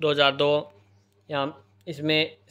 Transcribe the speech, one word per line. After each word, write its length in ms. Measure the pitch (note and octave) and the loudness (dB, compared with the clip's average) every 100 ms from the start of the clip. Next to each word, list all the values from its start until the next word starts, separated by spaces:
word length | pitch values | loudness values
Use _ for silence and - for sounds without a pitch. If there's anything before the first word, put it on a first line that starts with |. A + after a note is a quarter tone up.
दो 100 | D3+ | -2
हज़ार 220 | C#3+ C#3 | 2 2
दो, 400 | C3+ D3 D3 - - _ _ _ _ - | 4 0 0 -2 -16 _ _ _ _ -8
यहाँ 540 | C#3+ C#3 - _ _ - | -6 -6 -8 _ _ -14
इसमें 500 | C#3+ D3+ D#3 D#3+ - _ | -8 0 0 0 -6 _